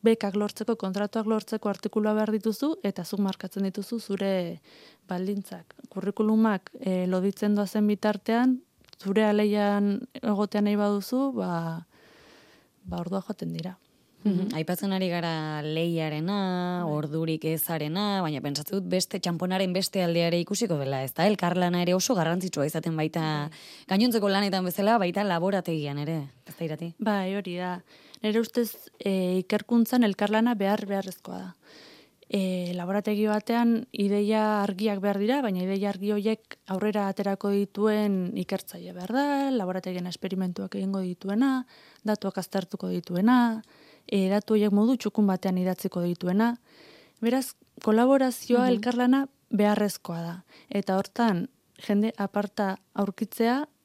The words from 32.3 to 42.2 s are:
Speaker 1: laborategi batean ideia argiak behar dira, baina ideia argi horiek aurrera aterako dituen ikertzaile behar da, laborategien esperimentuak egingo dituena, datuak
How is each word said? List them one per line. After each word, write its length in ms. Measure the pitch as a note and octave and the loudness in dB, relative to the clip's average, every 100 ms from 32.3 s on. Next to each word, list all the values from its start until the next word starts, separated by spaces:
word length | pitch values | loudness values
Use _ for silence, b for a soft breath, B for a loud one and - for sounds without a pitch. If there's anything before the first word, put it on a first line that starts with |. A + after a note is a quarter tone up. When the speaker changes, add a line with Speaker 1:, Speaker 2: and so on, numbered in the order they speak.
| G3+ F#3+ F#3 F3 F3+ | -2 0 -2 -4 -6
Speaker 1:
laborategi 520 | F3 G3+ G#3 G#3 G#3+ | -2 -2 -2 0 0
batean 560 | G#3+ G#3 A#3 A#3 A3+ - | 0 0 2 2 2 -2
ideia 680 | - G3+ G3+ G#3 G#3+ G#3+ G#3+ | -2 0 2 2 2 2 2
argiak 360 | G3+ F#3 A3 G3+ | 0 0 -2 0
behar 200 | G3+ G3 | 0 0
dira, 220 | G#3 C#4 | 0 0
baina 200 | B3 F#3 | 0 -2
ideia 260 | F#3 G3 G3+ | -2 -2 -2
argi 220 | G3 G3+ | -2 -2
horiek 460 | G#3 G#3 A3 _ - - | 0 0 -2 _ -20 -6
aurrera 380 | F#3+ G#3 G#3 G3 | -2 0 0 -2
aterako 460 | F#3+ G3 G3 G3+ | -2 -2 -2 0
dituen 800 | G3+ G3+ - G#3+ G#3+ G#3 F#3+ F3+ F#3+ | 0 -2 0 2 2 2 0 -2 -4
ikertzaile 560 | F3+ F#3+ - F3 F3 | -4 -6 -8 -14 -14
behar 220 | F3+ F#3 | -12 -4
da, 140 | B3 C#4+ C#4 C#4 | -2 0 0 0
laborategien 560 | C4 F3+ F#3 F#3 F3+ F3+ | 0 -2 -4 -6 -6 -6
esperimentuak 680 | F3 F#3+ F#3 F#3 F3 G3 G3+ | -8 -6 -4 -4 -4 -8 -4
egingo 240 | F#3+ G3 | -4 -4
dituena, 640 | F#3 F3+ G3 G#3 C4+ C4 B3 B B B | -4 -6 -4 0 2 0 -4 B B B
datuak 360 | G#3+ G#3+ | -4 -2